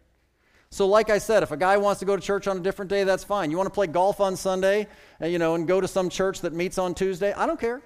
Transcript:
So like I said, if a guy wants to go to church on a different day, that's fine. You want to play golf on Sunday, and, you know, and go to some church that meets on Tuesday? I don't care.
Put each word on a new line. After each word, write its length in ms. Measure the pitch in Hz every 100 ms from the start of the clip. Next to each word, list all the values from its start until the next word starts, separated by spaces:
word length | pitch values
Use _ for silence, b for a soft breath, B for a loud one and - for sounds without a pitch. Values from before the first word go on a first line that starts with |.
| _ _ _ b b b b
So 180 | - 196
like 200 | 214 220
I 100 | 202
said, 260 | - 208
if 80 | 151
a 40 | 151
guy 200 | 185 202
wants 240 | 202 190
to 40 |
go 120 | 190 196
to 60 |
church 260 | - 202 202
on 80 | 190
a 40 |
different 280 | 180 190 190
day, 160 | 202
that's 180 | 190 185
fine. 300 | - 202 160
You 40 | 170
want 120 | 190
to 60 |
play 120 | - 190
golf 320 | 160 190 202
on 160 | 196
Sunday, 540 | 170 190 185 190 208 208 B B B
and, 100 | 160
you 80 | 175
know, 160 | 165
and 140 | 165 160
go 120 | 185
to 60 | 185
some 220 | 196 185
church 320 | - 190 190
that 120 | 175
meets 260 | 165 180 -
on 180 | 185 170
Tuesday? 360 | 190 180 202
I 140 | - 233
don't 140 | 330
care. 220 | 233 247